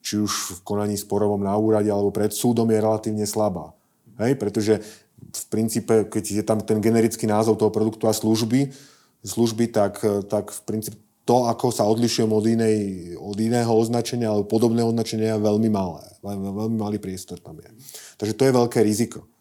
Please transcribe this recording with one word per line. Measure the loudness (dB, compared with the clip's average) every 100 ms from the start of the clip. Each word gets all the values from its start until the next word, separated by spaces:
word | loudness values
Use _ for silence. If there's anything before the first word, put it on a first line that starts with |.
či | -4 -2
už | -2 -4 -8 -12
v |
konaní | -6 -4 -2 -4
sporovom | -2 0 2 0
na | 0 0
úrade | 2 2 2
alebo | 0 0
pred | 0 -2
súdom, | 0 0 2 2
je | 2
relatívne | 2 0 -2 -4
slabá. | -2 0 -2 -2 -10 _ _ _ _ -4
Hej? | 0 0
Pretože | 0 0 2 0 0 -20 _ -20
v | -16 -14 -6
princípe, | -2 -2 -2 2 2
keď | 2 -4 -4 -4
je |
tam | -2 -2
ten | 0 0
generický | 2 4 2 0
názov | 0 2 2 2
toho | 2
produktu | 2 -2 0
a | -2
služby, | 0 0 0 2 0 0 -6 -20 _ _ _
služby, | -10 -2 0 0 0
tak, | 2 0 0 0 0 -2
tak | -4 -4
v | -10 -6
princípe | -6 -6 -14 _ _
to, | 2 2 4
ako | 0 -2
sa | 2 2
odlišujem | 2 0 0 2
od | 2
inej, | 2 2 2 2 -2 -6 -10 -12
od | -10 -4
iného | 0 0 4
označenia | 4 4 0 -2 -4 0
alebo | 0
podobného | 0 2 2 2 0
označenia, | 0 -2 -2 -2
je | 0
veľmi | 2 2 2
malé. | 0 -2 -8 -18 -16
Veľ-, | -10 -8 -6
veľmi | -6 -4 -4
malý | -4 -6
priestor | -6 -10 -12 -16
tam | -16 -20
je. | -20 -20 -20 -20 -20 -8
Takže | -6 2
to |
je | 4
veľké | 4 4 4
riziko | 2 2 -2 -4 -18 _